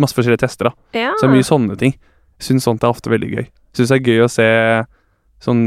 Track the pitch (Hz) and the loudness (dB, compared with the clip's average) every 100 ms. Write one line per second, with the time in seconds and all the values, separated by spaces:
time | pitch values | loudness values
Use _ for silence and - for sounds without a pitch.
0 | 139 - 120 117 127 - 120 - _ 226 | -2 0 0 0 -2 -2 -4 -6 _ -6
1 | 240 - 135 131 127 151 110 95 131 131 | -4 0 2 2 2 0 0 -2 -2 -2
2 | _ _ _ _ - 131 123 113 120 120 | _ _ _ _ -2 0 0 0 -2 -2
3 | - 113 101 107 123 _ _ - 120 135 | -2 -4 -4 -8 -10 _ _ -2 0 2
4 | 127 113 120 - 113 113 113 113 113 _ | 2 2 2 2 2 2 2 0 -4 _
5 | _ _ _ _ - 120 | _ _ _ _ -2 0